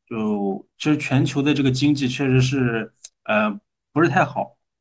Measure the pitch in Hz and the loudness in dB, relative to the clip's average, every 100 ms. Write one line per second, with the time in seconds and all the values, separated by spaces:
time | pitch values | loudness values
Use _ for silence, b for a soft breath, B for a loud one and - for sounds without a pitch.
0 | _ 113 107 104 98 - - _ 151 151 | _ -6 -4 -2 -2 -6 -10 _ 0 0
1 | - 131 - 139 143 143 135 127 147 139 | 2 0 2 0 0 2 0 2 2 2
2 | 127 127 135 131 127 135 123 113 107 _ | -2 -2 2 2 2 0 0 -2 -6 _
3 | - _ - 107 107 101 - _ _ 147 | -20 _ -2 0 0 -4 -14 _ _ 2
4 | 165 180 139 - - _ _ _ | 2 2 -2 -4 -8 _ _ _